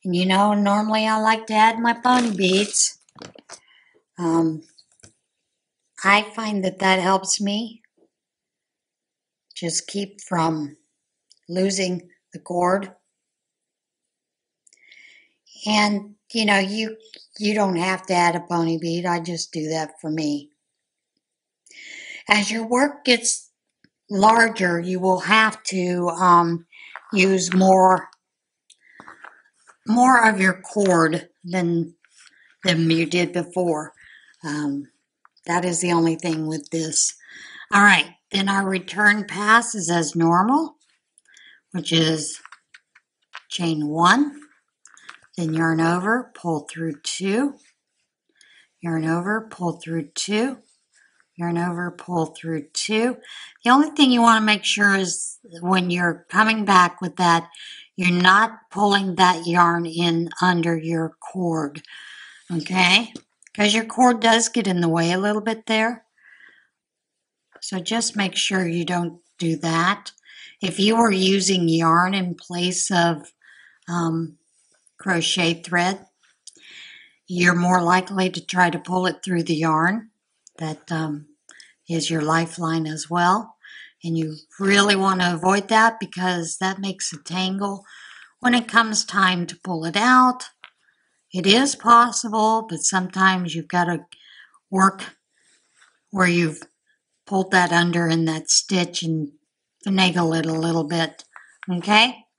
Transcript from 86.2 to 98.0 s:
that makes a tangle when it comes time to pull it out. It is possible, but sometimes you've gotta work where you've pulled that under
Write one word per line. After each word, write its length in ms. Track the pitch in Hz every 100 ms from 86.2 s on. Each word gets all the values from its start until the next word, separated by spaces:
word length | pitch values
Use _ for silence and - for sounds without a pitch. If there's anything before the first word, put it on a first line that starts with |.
| 185 180 165 -
that 200 | 185 190
makes 340 | 196 190 -
a 100 | 165
tangle 600 | - 175 185 196 202 196 - - - - - _
when 140 | 247
it 140 | 240 233
comes 380 | 220 226 214 -
time 420 | 202 190 180 170
to 120 | 175
pull 220 | - 170 160
it 100 | 202
out. 480 | 240 254 254 247 - _ - _ _ _ _ _ _
It 120 | 185 185
is 280 | 220 277 -
possible, 920 | 214 233 240 - 233 220 220 220 220
but 100 | 165
sometimes 760 | - 190 185 190 190 185 175 156
you've 120 | 160
gotta 380 | 180 175 170 - - - - - _ _
work 480 | 190 190 196 - _ _ _ _ _ _ _ _ _ _
where 160 | 190 180
you've 340 | 170 165 151 - _ _ _ _ _ -
pulled 260 | 196 190
that 200 | 190 175
under 360 | 170 175 170